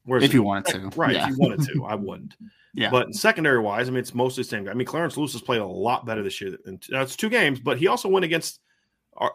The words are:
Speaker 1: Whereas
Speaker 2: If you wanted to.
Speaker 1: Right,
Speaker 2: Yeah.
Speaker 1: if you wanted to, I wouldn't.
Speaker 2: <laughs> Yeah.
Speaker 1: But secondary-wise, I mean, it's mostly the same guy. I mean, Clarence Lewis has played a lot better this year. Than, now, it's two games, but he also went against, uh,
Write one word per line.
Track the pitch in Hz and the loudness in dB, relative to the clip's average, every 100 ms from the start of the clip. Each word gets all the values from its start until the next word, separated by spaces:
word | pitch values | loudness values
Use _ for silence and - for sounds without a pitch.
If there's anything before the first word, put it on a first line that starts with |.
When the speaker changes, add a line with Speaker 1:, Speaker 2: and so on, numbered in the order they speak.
Speaker 1:
Whereas | 120 127 | 0 4
Speaker 2:
If | 139 | 6
you | 131 | 6
wanted | 101 98 - | 4 0 -2
to. | 95 95 160 | -4 -6 0
Speaker 1:
Right, | - | 2
Speaker 2:
Yeah. | 90 | 2
Speaker 1:
if | - | 0
you | 139 | 4
wanted | 165 107 139 | 2 2 -2
to, | 147 | -2
I | 104 | -4
wouldn't. | 104 98 90 - - | -6 -6 -10 -16 -20
Speaker 2:
<laughs> | - _ _ | -20 _ _
Yeah. | - 107 | -4 2
Speaker 1:
But | 123 - | 2 2
secondary-wise, | - 214 214 151 123 104 107 127 | 2 2 2 2 4 2 0 0
I | |
mean, | 127 | -2
it's | 120 | -2
mostly | 123 127 131 | 0 0 0
the | 117 | -4
same | 107 | -6
guy. | 98 | -4
I | |
mean, | 117 123 | -4 -2
Clarence | 156 170 | -2 -4
Lewis | 135 143 | -4 -6
has | 120 | -6
played | - 117 | -2 -2
a | |
lot | 95 92 113 123 113 | -2 -2 0 0 -2
better | 110 | -4
this | 98 - | -4 -6
year. | 98 - | -8 -10
Than, | 98 92 - | -14 -16 -6
now, | 131 | -4
it's | 131 | -4
two | - 214 | -2 0
games, | 233 156 127 | 2 2 0
but | 117 123 | -2 2
he | |
also | 185 240 196 | 2 2 2
went | 190 | 2
against, | 165 175 - - _ _ _ _ _ | 2 -2 -4 -12 _ _ _ _ _
uh, | - - | -4 -4